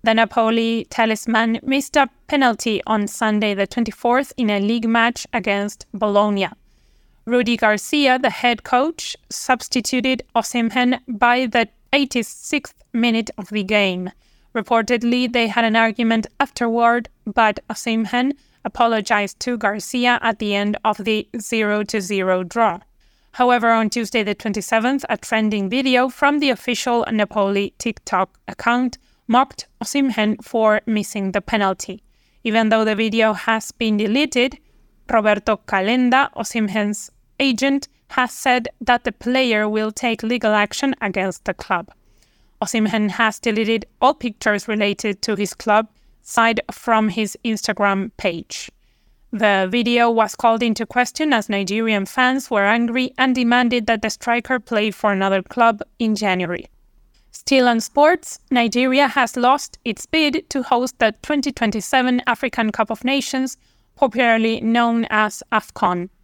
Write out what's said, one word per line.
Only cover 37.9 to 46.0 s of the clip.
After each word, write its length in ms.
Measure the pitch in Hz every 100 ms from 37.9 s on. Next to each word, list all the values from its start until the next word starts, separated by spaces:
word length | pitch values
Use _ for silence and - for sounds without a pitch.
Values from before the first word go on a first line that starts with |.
| _ _
has 240 | - 247
said 360 | - 269 247 233 _
that 240 | 247 247
the 80 | -
player 560 | - 240 262 254 214 214
will 240 | 214 214
take 320 | 214 240 226
legal 280 | 220 247 214
action 420 | 214 208 - 277 254
against 440 | 208 190 185 -
the 100 | -
club. 360 | - - 180 - _ _ _ _ _ _ _
Osimhen 480 | 202 226 214 220 208
has 280 | 180 226 -
deleted 480 | 233 214 220 226 - _
all 140 | 262
pictures 540 | 302 247 208 220 208 -
related 540 | 214 202 202 214 202
to 140 | - 202
his 180 | 202
club 340 | - 220 208 226 _